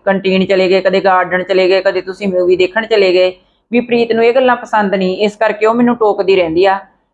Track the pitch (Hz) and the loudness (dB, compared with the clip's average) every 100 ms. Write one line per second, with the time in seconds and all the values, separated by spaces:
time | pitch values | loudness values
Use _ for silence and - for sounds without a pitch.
0 | 196 196 190 190 185 190 185 190 190 185 | -4 -2 0 0 0 0 2 0 0 0
1 | 185 180 175 185 180 185 185 190 190 185 | 2 0 0 -4 -2 0 2 2 0 -4
2 | 185 185 202 180 180 185 180 220 220 220 | -8 -8 -4 -2 0 0 0 -2 -2 0
3 | 185 180 185 - _ _ _ 233 240 233 | 2 2 0 -4 _ _ _ -4 -2 -2
4 | 233 226 233 254 254 240 220 214 202 196 | 0 0 2 2 0 0 -2 -2 -2 -2
5 | 185 185 208 - 220 214 214 240 240 240 | -2 -2 -4 -2 -4 0 0 2 0 2
6 | 214 202 185 190 165 165 190 190 - _ | 0 0 0 0 2 2 0 0 -6 _
7 | _ | _